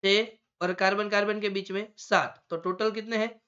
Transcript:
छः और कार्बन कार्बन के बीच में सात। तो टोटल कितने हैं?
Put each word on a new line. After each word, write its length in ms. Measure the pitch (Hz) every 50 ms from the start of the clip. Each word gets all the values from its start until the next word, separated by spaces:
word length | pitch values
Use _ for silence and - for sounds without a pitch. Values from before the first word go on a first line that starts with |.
| -
छः 240 | 196 196 214 226 226 - _ _ _ _ _
और 120 | 170 180 180
कार्बन 340 | 180 196 190 202 202 208 208
कार्बन 320 | 208 202 202 202 208 214
के 80 | 208 208
बीच 200 | 196 196 190 -
में 140 | 190 196 214 214 _ -
सात। 440 | - - 208 180 139 127 - - _ _
तो 80 | 170 165
टोटल 320 | 165 180 185 185 220 220
कितने 260 | 208 220 214 220 233 214
हैं? 120 | 214 233 226 - _